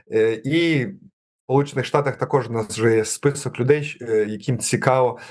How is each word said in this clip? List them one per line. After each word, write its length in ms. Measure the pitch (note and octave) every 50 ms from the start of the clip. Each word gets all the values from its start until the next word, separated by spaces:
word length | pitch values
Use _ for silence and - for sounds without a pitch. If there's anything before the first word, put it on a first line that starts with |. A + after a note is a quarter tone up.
| _ -
е, 220 | - A2 A2 A2+ A2+
і 520 | - - C3+ D3+ E3+ E3+ E3 D#3+ C#3 A#2+
в 600 | G2+ F#2+ - - - _ _ _ _ _ _ _ -
Сполучених 380 | C3 C#3 C#3+ C#3+ - C3 A#2+
Штатах 300 | - - C#3 A2 C3+ B2
також 340 | - - - - C#3 A#2+ A2+
у 40 | A#2
нас 140 | A#2 A2 G#2+
вже 280 | - A2 A2 A#2 A2+
є 100 | A2 G#2+
список 540 | - - - - C#3+ C#3+ - - B2 - -
людей, 380 | B2 B2+ D3 D3+ D3 - - -
е, 240 | A#2+ A2+ A2 G#2+ G#2+ G#2
яким 280 | G#2+ G#2 - - B2 A#2
цікаво, 600 | - - - G2+ - C3 B2+ C3 B2+ A#2+ A#2 - - -